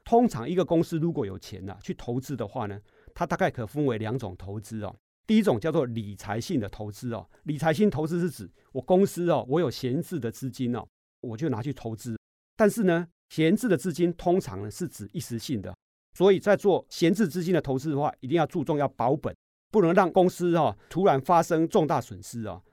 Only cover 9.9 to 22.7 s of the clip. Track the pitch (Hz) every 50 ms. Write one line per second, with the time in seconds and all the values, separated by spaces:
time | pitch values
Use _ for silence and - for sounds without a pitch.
9.9 | 123 160 165 - 185 151 113 113 113 - 135 131 107 - 127 120 120 113 - -
10.9 | _ _ _ _ _ _ - 127 110 113 156 160 123 110 120 147 135 - - 120
11.9 | 110 104 - 123 110 - _ _ _ _ _ _ _ - 220 202 202 226 214 180
12.9 | 170 165 175 - _ _ _ _ - - 160 160 196 214 - 240 180 - - 190
13.9 | 143 175 175 175 170 - - 180 175 190 - - 95 95 104 107 - - 185 139
14.9 | - - 104 - - - 113 - 117 113 - - 139 104 92 95 92 - _ _
15.9 | _ _ _ _ _ - 175 202 196 156 - 208 202 - - 202 170 127 - -
16.9 | - - 175 165 160 185 226 160 135 180 165 175 180 156 - 143 131 131 139 160
17.9 | 143 135 147 143 - _ - 123 156 170 151 - - 180 131 - 156 147 143 131
18.9 | - - 117 123 147 143 - - 87 - _ _ _ _ _ _ - 214 180 160
19.9 | 175 202 190 165 - 190 180 180 - - 175 175 170 170 151 117 101 - _ -
20.9 | - 165 190 196 143 135 127 - 175 165 165 - 170 160 165 160 - - 156 143
21.9 | 165 131 117 - 104 92 98 - - 117 110 104 87 82 - _